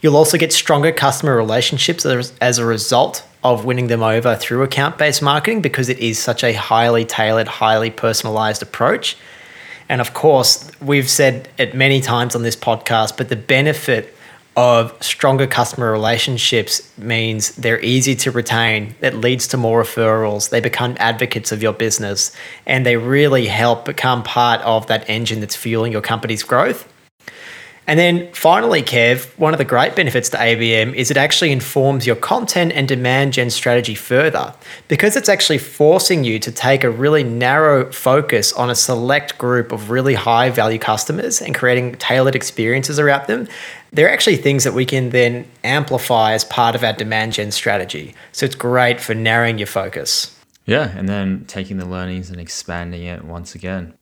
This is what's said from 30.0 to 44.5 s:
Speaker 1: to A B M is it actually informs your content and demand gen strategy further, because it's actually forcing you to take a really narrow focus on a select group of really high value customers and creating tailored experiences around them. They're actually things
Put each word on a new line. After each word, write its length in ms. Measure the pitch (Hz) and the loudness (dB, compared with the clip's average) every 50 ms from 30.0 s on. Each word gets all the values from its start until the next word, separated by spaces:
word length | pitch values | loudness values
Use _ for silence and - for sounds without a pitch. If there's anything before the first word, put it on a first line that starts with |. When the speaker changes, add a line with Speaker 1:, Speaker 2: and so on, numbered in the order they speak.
| 180 135 - 127 120 - | 0 0 0 0 -2 -2
Speaker 1:
to 100 | - - | -2 0
A 140 | 117 117 117 | 2 2 2
B 180 | 113 117 113 | 2 2 2
M 220 | 113 110 110 120 131 | 2 2 2 0 -2
is 160 | 117 127 110 | -4 -2 0
it 60 | - | 2
actually 340 | 139 139 151 - - 185 160 | 2 2 2 2 2 2 2
informs 560 | 139 127 - - - 147 135 139 139 131 110 | 0 0 -2 -2 -2 0 2 2 2 0 0
your 80 | 123 113 | 0 0
content 560 | 110 - - - 254 240 - - 180 175 165 | 0 0 -2 -2 -2 -2 -2 0 0 0 0
and 140 | - - 135 | 0 -2 -2
demand 460 | 131 135 123 123 123 127 135 139 139 | -2 -2 -2 0 0 2 2 2 0
gen 180 | 127 - 123 120 | 0 0 -2 -2
strategy 460 | 113 - - 127 120 123 120 117 107 | -2 -2 0 2 2 2 2 -2 -8
further, 580 | 101 - - 123 131 151 160 - - 67 - - - - - - - _ | -8 -4 0 2 2 2 2 0 -2 -6 -6 -10 -18 -20 -20 -20 -20 _
because 300 | _ 156 143 196 214 214 | _ 0 2 2 2 2
it's 120 | 277 - - | 0 2 2
actually 300 | 202 190 - - 156 139 | 2 2 2 0 0 0
forcing 640 | - - - - 147 151 170 190 - - 190 160 | -2 -6 0 2 4 6 6 4 4 0 0 0
you 160 | 135 117 110 113 | 0 -2 -2 -4
to 140 | - 117 | -4 -8
take 320 | 117 - - 123 139 135 131 | -8 -2 2 2 2 4 2
a 60 | 123 | 0
really 340 | 113 113 131 147 151 151 135 | 0 0 2 2 2 2 2
narrow 680 | 120 117 117 123 127 135 151 156 151 147 131 127 135 | 0 -2 0 2 2 4 4 4 4 4 4 2 -2
focus 600 | - - - 131 131 147 147 151 123 110 104 - | -6 -2 2 2 4 4 2 2 0 2 2 0
on 180 | - - 123 123 | 0 -2 -2 -2
a 60 | 120 | 0
select 600 | - - - 127 117 120 127 139 147 147 - - | -2 0 0 0 -2 0 0 0 0 0 -4 -10
group 360 | - - 123 123 123 117 117 | -6 -2 0 0 0 0 -2
of 180 | 120 107 104 104 | -6 -8 -6 -2
really 240 | 117 131 127 139 131 | -2 0 2 2 0
high 340 | 104 - 117 117 117 123 131 | 0 2 2 4 4 4 2
value 300 | 113 117 107 110 113 113 | 2 2 0 0 0 -2
customers 640 | - - 110 107 - - 156 180 - - 170 - | -2 -2 -2 -2 -2 -4 -4 -4 -4 -4 -4 -4
and 140 | - - 143 | -4 -4 -6
creating 400 | - - 123 123 127 123 123 123 | -2 0 2 2 2 0 -4 -8
tailored 400 | 127 - - 123 131 131 135 131 | -6 -4 0 2 2 2 2 0
experiences 640 | 131 - - - - 113 113 123 135 131 - 151 143 | -2 -6 -6 -4 -2 -2 0 0 -2 -4 -4 -2 0
around 260 | 151 143 139 139 139 | 2 2 2 0 0
them. 220 | - 214 247 233 - - - - - - - - _ | -2 -4 -4 -4 -10 -12 -16 -16 -16 -18 -20 -20 _
They're 200 | - - 156 185 | 2 2 4 4
actually 240 | - - - 226 180 | 4 2 2 2 2
things 260 | 127 - 143 | 2 2 0